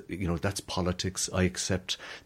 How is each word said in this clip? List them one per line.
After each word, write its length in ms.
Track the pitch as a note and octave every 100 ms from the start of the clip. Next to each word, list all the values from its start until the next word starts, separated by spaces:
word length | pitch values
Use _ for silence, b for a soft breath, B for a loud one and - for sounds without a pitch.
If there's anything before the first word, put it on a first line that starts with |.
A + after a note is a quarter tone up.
| -
you 200 | F2 F2+
know, 100 | E2+
that's 220 | G2+ -
politics. 680 | - - F2+ F2+ F#2+ F#2 -
I 80 | F#2+
accept 560 | F#2 - - F#2 - - B B